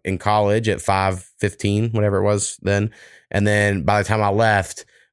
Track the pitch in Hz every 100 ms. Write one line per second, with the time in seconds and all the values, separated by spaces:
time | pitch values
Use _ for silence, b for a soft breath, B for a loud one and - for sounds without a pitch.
0 | - 95 104 107 104 107 113 - - 95
1 | 95 92 - - 101 - 104 104 113 110
2 | 104 98 101 104 - - 98 101 104 B
3 | B B B 101 104 104 101 98 69 104
4 | 101 110 104 101 113 101 92 - - b
5 | b